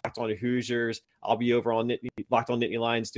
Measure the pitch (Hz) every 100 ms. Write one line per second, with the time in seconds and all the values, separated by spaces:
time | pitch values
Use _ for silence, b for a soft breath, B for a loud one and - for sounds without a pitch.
0 | 117 - 113 107 123 123 117 120 117 113
1 | _ _ - 113 120 120 113 113 117 120
2 | 123 - 98 117 117 123 110 113 117 117
3 | 110